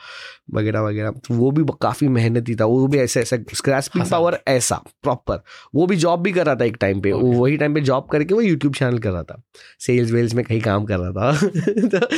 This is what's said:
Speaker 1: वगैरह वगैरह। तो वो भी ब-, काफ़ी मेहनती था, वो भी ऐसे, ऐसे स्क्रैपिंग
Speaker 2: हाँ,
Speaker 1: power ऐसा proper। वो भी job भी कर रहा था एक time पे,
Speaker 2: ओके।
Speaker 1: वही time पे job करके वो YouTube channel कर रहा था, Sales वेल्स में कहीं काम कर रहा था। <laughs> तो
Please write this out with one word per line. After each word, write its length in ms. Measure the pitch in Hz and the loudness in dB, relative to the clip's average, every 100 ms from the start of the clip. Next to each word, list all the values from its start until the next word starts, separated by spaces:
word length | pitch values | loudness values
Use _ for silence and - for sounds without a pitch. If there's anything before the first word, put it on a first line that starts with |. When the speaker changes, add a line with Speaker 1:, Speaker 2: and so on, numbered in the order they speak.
| - - - - - | -20 -20 -20 -20 -8
Speaker 1:
वगैरह 280 | - 107 107 | -4 -2 0
वगैरह। 300 | 107 107 107 | -2 -2 -4
तो 220 | 123 - | -6 -4
वो 180 | 117 127 | 0 2
भी 120 | 147 | 2
ब-, 140 | 147 - | 0 0
काफ़ी 260 | 113 120 143 | -2 0 0
मेहनती 480 | 123 117 120 120 107 | 2 2 0 -2 0
था, 100 | 110 | 2
वो 220 | 127 135 | 2 2
भी 100 | 143 | 2
ऐसे, 240 | 123 131 | 2 0
ऐसे 240 | 110 123 - | 0 -2 -4
स्क्रैपिंग 500 | - - 135 - 180 | -6 -2 -2 -2 -4
Speaker 2:
हाँ, 80 | 175 | 0
Speaker 1:
power 280 | 175 170 - - | 0 0 0 0
ऐसा 280 | 127 - 87 | 0 0 -4
proper। 680 | - _ - 127 - 95 - - - 139 | -8 _ -4 -4 -4 -6 -8 -20 -4 0
वो 120 | 180 | 2
भी 80 | 196 | 2
job 260 | 170 175 | 2 2
भी 100 | 196 | 0
कर 140 | 180 156 | 0 0
रहा 100 | 127 | 2
था 100 | 120 | 0
एक 120 | 123 | 0
time 220 | 98 98 | 0 0
पे, 100 | 98 | 0
Speaker 2:
ओके। 260 | - 123 120 | 2 2 2
Speaker 1:
वही 200 | 127 147 | 2 2
time 160 | 147 | 0
पे 80 | 151 | 0
job 260 | 135 131 - | 0 0 0
करके 220 | 151 156 | -2 0
वो 100 | 208 | 2
YouTube 340 | 214 151 147 139 | 2 2 0 0
channel 180 | 131 120 | 0 0
कर 120 | 107 | -2
रहा 140 | 87 | -4
था, 180 | 78 - - - - - | -8 -16 -20 -20 -20 -8
Sales 320 | - 123 117 | 0 2 2
वेल्स 220 | 117 117 | 2 0
में 120 | 117 113 | 0 -2
कहीं 160 | 113 | -2
काम 240 | 110 101 104 | 0 0 0
कर 120 | 95 | -2
रहा 140 | 90 | -2
था। 360 | 95 120 151 196 | -2 0 0 0
<laughs> 320 | 175 - 214 | 0 -2 0
तो 180 | 208 381 247 | 0 0 0